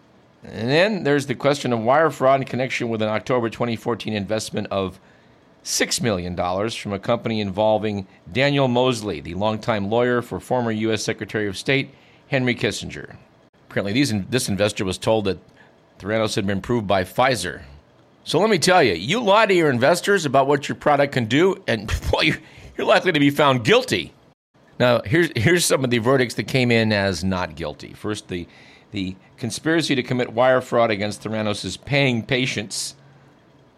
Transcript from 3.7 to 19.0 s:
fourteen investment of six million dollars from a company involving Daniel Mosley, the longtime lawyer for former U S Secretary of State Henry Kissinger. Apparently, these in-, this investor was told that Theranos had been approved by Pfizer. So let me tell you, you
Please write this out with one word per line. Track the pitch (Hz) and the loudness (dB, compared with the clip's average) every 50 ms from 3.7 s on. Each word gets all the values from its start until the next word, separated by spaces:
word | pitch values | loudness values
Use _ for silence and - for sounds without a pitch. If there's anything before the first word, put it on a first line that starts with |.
| 117 | -4
fourteen | 104 - 123 117 101 - - 110 | -4 -4 -4 -4 -4 -4 -6 -4
investment | 104 98 92 110 110 - - - 117 104 95 | -4 -4 -2 -4 -4 -4 -6 -6 -8 -6 -4
of | 95 98 95 95 90 - _ - - _ _ _ _ _ _ _ _ _ _ | -4 -4 -4 -4 -6 -12 _ -20 -20 _ _ _ _ _ _ _ _ _ _
six | - - - 254 - - - 139 | -6 -2 -2 -2 -2 -2 -2 -2
million | 120 104 90 87 90 90 | -2 -2 -2 -4 -6 -6
dollars | 85 87 90 90 95 104 117 113 | -4 -4 -2 -2 -2 -4 -4 -6
from | - - 104 101 | -8 -8 -8 -8
a | 95 | -6
company | - - 120 113 - 120 113 110 | -2 -2 -2 -2 -2 -4 -4 -2
involving | 104 101 92 101 107 110 107 104 101 110 104 101 95 - - - _ - | -4 -4 -2 0 2 2 2 2 0 -2 -4 -4 -8 -10 -16 -20 _ -6
Daniel | - 123 135 143 143 139 139 131 | -2 0 0 2 2 2 2 2
Mosley, | 120 123 127 131 123 110 107 104 87 73 | 2 2 2 2 0 0 -4 -6 -6 -6
the | 73 80 85 | -8 -8 -6
longtime | 92 101 110 107 104 - - 113 104 98 98 | -2 -2 -2 -2 -2 -2 -2 -2 -2 -2 0
lawyer | 110 117 123 123 123 120 | 0 2 2 2 0 0
for | 117 - - 113 | -2 -4 -8 -10
former | - - 127 127 123 117 | -6 -2 -2 -2 0 -2
U | 110 107 110 110 110 | -2 -2 0 0 0
S | 104 - | -2 -2
Secretary | - 110 - 110 101 - 113 107 101 | -4 -4 -6 -6 -6 -4 -4 -2 -2
of | 98 | -4
State | - - - 135 135 139 139 - - _ _ _ _ _ _ | -6 -2 -2 0 0 -2 -4 -12 -20 _ _ _ _ _ _
Henry | - 135 127 127 117 | -2 -2 0 0 -2
Kissinger. | - - 110 95 - - 82 - 73 - - - - - _ _ _ _ _ _ _ _ _ | 0 -2 -4 -4 -4 -10 -10 -12 -12 -14 -16 -18 -20 -20 _ _ _ _ _ _ _ _ _
Apparently, | - 123 95 101 101 | -6 -4 -4 -2 0
these | 127 147 123 | 0 0 0
in-, | 110 104 92 95 | 0 -2 -4 -2
this | 110 131 - - | -4 -4 -2 -2
investor | 107 92 104 107 - - 107 | -2 0 0 0 0 -2 -4
was | 92 92 - | -4 -4 -2
told | - 123 113 110 104 | 0 0 2 2 2
that | 98 92 82 - _ _ _ - _ _ _ _ _ _ _ | -2 -4 -6 -10 _ _ _ -20 _ _ _ _ _ _ _
Theranos | - 95 110 110 110 - - | -6 -4 -2 0 0 0 -2
had | 113 101 | -2 -2
been | 98 101 98 | -2 -2 -4
approved | - - 120 120 107 | -2 -2 -2 -2 0
by | 92 101 95 92 | 2 0 0 0
Pfizer. | 92 - - 123 135 131 104 87 90 69 - - - - - _ _ _ _ _ _ _ _ _ | -2 0 0 2 2 2 0 -2 -6 -8 -10 -14 -20 -20 -20 _ _ _ _ _ _ _ _ _
So | - - 151 | -2 0 2
let | 190 226 | 4 4
me | 220 165 | 2 2
tell | 131 180 180 180 156 | 4 4 6 6 6
you, | 113 90 | 4 2
you | 80 | 0